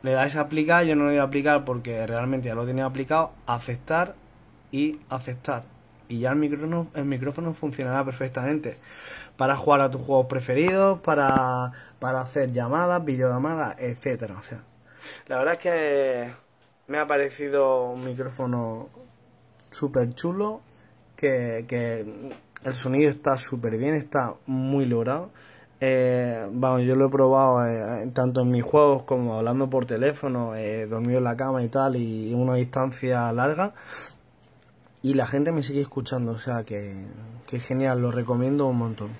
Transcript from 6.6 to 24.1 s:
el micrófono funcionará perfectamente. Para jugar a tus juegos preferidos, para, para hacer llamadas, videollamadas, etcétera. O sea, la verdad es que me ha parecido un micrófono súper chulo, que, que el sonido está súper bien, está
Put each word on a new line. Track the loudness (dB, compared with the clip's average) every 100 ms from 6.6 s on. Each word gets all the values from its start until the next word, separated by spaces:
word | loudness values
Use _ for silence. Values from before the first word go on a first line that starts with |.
| -2 -4 -4
el | -4 -4
micrófono | -2 -4 -4 -6
funcionará | -4 -6 -4 -2 -2
perfectamente. | -2 -4 -6 -4 -2 -2 -4 -12 -18 -20 -18 -18 -18 -2
Para | 0 2
jugar | 4 4
a | 4
tus | 0
juegos | 2 2 4
preferidos, | -2 0 2 4 6 4 4
para, | 2 4 4 4 4 0 -2 -6 -20 -8
para | -2 -2
hacer | -2 -2 0
llamadas, | 0 0 0 2 0 0
videollamadas, | 0 2 2 -2 -2 -4 -4
etcétera. | -8 -6 -4 -4 -6 -12
O |
sea, | -14 -16 -16 _ _ -20 -20 -20 -6
la | -2
verdad | 0 0
es |
que | 0 0 2 2 2 0 -4 -12 _ _ _ _ _
me | -4
ha | 0
parecido | 2 0 -2 -2 2 4 2 0
un | -6 -8
micrófono | -6 -8 -6 -4 -2 -4 -8 -12 -20 -20 _ _ _ _ _ _
súper | -6 -2 0 0 -2
chulo, | -6 -2 -4 -6 -14 -20 _ _ _ -2
que, | 0 0 -2 -6 -4
que | -4 -2 -4 -8 -12 -14 -16 _ -12
el | -8
sonido | -6 0 4 4
está | 4 0 0
súper | -2 -4 -2 0
bien, | 0
está | 0 0